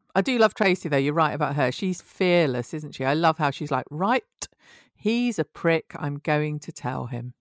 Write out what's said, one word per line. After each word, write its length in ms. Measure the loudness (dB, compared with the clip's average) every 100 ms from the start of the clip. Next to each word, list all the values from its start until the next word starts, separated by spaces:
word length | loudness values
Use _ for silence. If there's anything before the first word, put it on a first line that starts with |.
| _
I 60 | -2
do 160 | 0 4
love 160 | 4
Tracy, 340 | 4 0 2 2
though. 80 | 2
You're 160 | 2
right 200 | 2 2
about 200 | 2 -2 0
her. 140 | 0
She's 320 | 0 -4 -4
fearless, 720 | -8 -2 2 4 4 0 -4
isn't 200 | -8 -10 -4
she? 80 |
I 100 | -2
love 240 | 2 2 2
how 120 | 0
she's 180 | -2 -4
like, 160 | -4 -4
"Right, 320 | -4 0 0 -2 -14 -14 _ _ -20 _
he's 440 | _ -2 0 0 0
a 60 |
prick. 480 | -4 0 2 2 -2 -8
I'm 220 | -8 -6
going 400 | 0 0 0 -4
to 120 | -10
tell 340 | -8 -6 -6 -6
him." 280 | -8 -10 -14